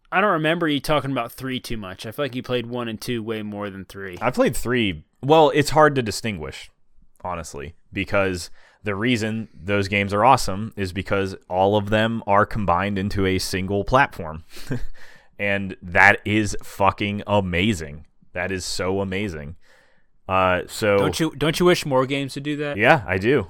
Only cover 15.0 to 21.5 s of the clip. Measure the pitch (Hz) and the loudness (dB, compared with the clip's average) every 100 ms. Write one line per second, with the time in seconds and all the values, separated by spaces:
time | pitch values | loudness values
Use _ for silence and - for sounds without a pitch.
15 | - - _ - 101 98 95 - 90 92 | -10 -16 _ -6 -2 -2 -4 -10 0 6
16 | 98 104 101 107 104 104 - - 98 - | 8 6 2 2 0 -4 -6 2 2 2
17 | 104 104 - 104 92 85 104 95 76 76 | -2 -4 0 0 2 2 2 0 -6 -14
18 | - _ - 90 92 95 - - 92 98 | -20 _ -12 -8 -6 -6 -6 -4 -2 -2
19 | 98 95 104 78 71 82 - _ _ _ | -2 -4 -6 -8 -12 -16 -20 _ _ _
20 | _ _ - 95 92 90 - - 107 101 | _ _ -2 2 4 2 -2 -2 2 4
21 | 95 - 160 131 156 | 2 0 -2 -2 -2